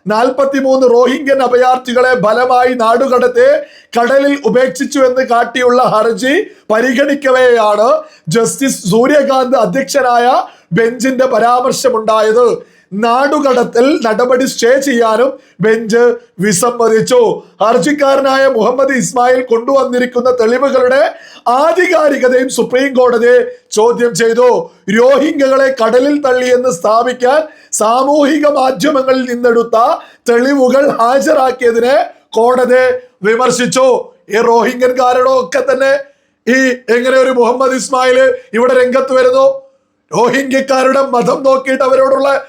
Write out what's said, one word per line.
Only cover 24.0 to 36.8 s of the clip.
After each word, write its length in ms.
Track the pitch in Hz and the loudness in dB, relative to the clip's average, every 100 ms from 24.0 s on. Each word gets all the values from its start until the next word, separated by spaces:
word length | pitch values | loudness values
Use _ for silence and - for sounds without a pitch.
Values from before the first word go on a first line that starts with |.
| 240 202 | -2 0
ചെയ്തു. 560 | 226 226 247 202 170 _ - | 0 2 2 2 -4 _ -4
രോഹിംഗ്യകളെ 840 | 214 254 277 302 311 269 269 269 262 | 2 2 2 0 0 0 2 0 0
കടലിൽ 380 | 226 247 285 294 | 0 0 0 0
തള്ളിയെന്ന് 480 | 277 254 254 247 254 | 0 -2 0 0 0
സ്ഥാപിക്കാൻ 760 | - 220 226 - 247 247 294 311 - - | -2 -2 0 0 -2 0 0 -2 -12 -10
സാമൂഹിക 760 | - 214 247 262 302 285 302 294 | -4 0 0 0 0 2 0 0
മാധ്യമങ്ങളിൽ 880 | 277 262 254 277 277 262 262 254 | 0 -2 -2 -2 0 0 -2 -2
നിന്നെടുത്ത 640 | 240 240 233 233 226 254 339 - - - | -2 0 0 0 0 0 -2 -8 -12 -2
തെളിവുകൾ 600 | 240 262 285 254 262 285 | 0 2 0 2 2 0
ഹാജരാക്കിയതിനെ 1160 | 269 233 269 311 302 262 254 240 233 240 294 - - - | 0 0 0 0 0 0 0 -2 0 0 0 -2 -8 -6
കോടതി 640 | 220 233 254 247 254 254 247 - - | 0 0 2 2 2 2 -2 -8 -6
വിമർശിച്ചു. 880 | 190 233 247 247 240 262 262 240 - _ - | -2 0 0 0 -2 0 2 0 -4 _ -6
ഈ 120 | 208 | -2
റോഹിംഗ്യൻകാരുടെ 880 | 233 233 220 247 254 254 247 254 262 | 2 2 0 -2 -2 0 0 0 0
ഒക്കെ 420 | 262 247 269 254 | 0 -2 -4 -2
തന്നെ 280 | 254 269 277 277 _ _ _ - | 0 0 -2 -4 _ _ _ -2
ഈ 180 | 262 262 | 0 0
എങ്ങനെ 480 | 247 | -2